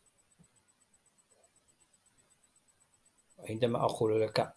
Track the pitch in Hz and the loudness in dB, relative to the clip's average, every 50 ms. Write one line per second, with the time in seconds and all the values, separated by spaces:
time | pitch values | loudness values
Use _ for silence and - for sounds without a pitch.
0 | _ _ _ _ _ _ _ _ - _ _ _ _ _ _ _ _ _ _ _ | _ _ _ _ _ _ _ _ -20 _ _ _ _ _ _ _ _ _ _ _
1 | _ _ _ _ _ _ _ _ _ _ _ _ _ _ _ _ _ _ _ _ | _ _ _ _ _ _ _ _ _ _ _ _ _ _ _ _ _ _ _ _
2 | _ _ _ _ _ _ _ _ _ _ _ _ _ _ _ _ _ _ _ _ | _ _ _ _ _ _ _ _ _ _ _ _ _ _ _ _ _ _ _ _
3 | _ _ _ _ _ _ _ - - - 110 110 123 117 117 120 117 113 - - | _ _ _ _ _ _ _ -16 -10 -8 -4 0 0 0 2 2 0 0 0 0
4 | 117 110 107 110 110 107 - - 117 - - | 0 2 2 2 0 0 0 0 -2 -2 -4